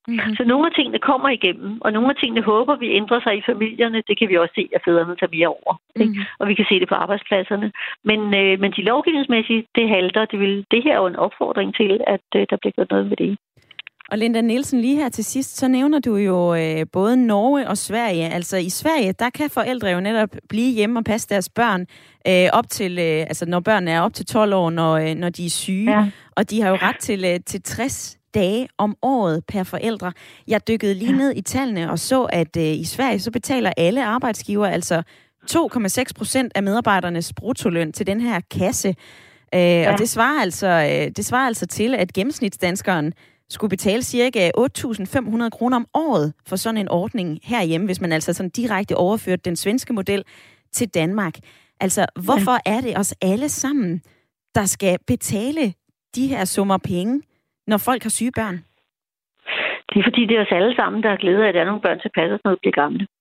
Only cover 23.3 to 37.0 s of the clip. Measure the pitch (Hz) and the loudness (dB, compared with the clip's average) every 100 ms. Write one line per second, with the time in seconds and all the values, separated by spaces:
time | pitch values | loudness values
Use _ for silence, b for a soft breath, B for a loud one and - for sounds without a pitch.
23.3 | 165 170 175 175 214 175 165 202 - - | -4 -2 0 2 2 2 2 0 -2 -2
24.3 | 220 214 196 165 165 165 160 156 160 175 | 2 2 2 2 2 2 2 0 -2 -4
25.3 | 175 170 - - 190 226 214 202 B B | -4 -6 -6 -4 -2 2 2 2 B B
26.3 | - - 214 196 190 190 262 - 202 185 | -4 -2 0 2 2 0 -2 -4 -2 0
27.3 | 175 - 196 - - 262 - - - _ | -2 -4 -10 -8 -6 -6 -6 -12 -18 _
28.3 | 214 185 220 262 - 208 202 254 269 185 | 0 0 0 -4 -4 -4 -2 -2 0 0
29.3 | 156 - 202 185 180 226 208 180 - B | -2 -4 -6 -4 -4 -6 -6 -8 -12 B
30.3 | B B 214 - 220 208 190 233 269 277 | B B -2 0 -2 0 -2 0 2 2
31.3 | 226 - 254 269 190 165 160 - 262 247 | -2 -4 -4 -2 -2 -4 -4 0 0 2
32.3 | 175 160 170 156 156 165 - 262 202 226 | 0 0 0 0 -2 -4 -2 -2 -2 -4
33.3 | 233 - 262 202 - 170 247 226 240 262 | -6 -2 0 0 2 2 2 0 0 -2
34.3 | 208 - 202 202 170 - 165 170 b b | -4 -4 0 0 0 0 -2 -4 b b
35.3 | b - 330 285 254 196 - - - 214 | b -2 0 0 0 -2 -2 -4 -4 -2
36.3 | 262 247 - 196 220 226 190 | -2 0 -2 0 2 4 2